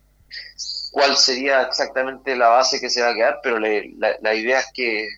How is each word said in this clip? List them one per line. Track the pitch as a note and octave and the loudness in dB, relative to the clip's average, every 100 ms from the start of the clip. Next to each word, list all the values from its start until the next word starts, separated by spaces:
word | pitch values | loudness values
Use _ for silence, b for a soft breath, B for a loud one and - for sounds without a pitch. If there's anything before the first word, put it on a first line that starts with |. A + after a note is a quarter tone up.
| _ _ _ B B B B - - | _ _ _ B B B B -12 -8
cuál | C#3 C#3 C3 | 0 2 4
sería | C3+ B2+ C#3 C3+ | 2 0 2 2
exactamente | C3 - C3+ C3 C3 B2+ C3+ B2 | 2 -2 -4 -2 -4 -6 -6 2
la | A#2+ | 4
base | B2 B2 C3+ | 6 4 0
que | B2 | -2
se | B2 | 0
va | A#2+ | 0
a | |
quedar, | A2 B2 D3 | 2 0 0
pero | C3 A2+ | -2 -2
le, | G#2+ G#2 - - | 0 -2 -4 -4
la, | A2 - | -2 0
la | A2 | -2
idea | A2 A#2 C3 | -2 0 0
es | - | -2
que | - A#2+ G#2+ G#2+ | -6 -4 -4 -8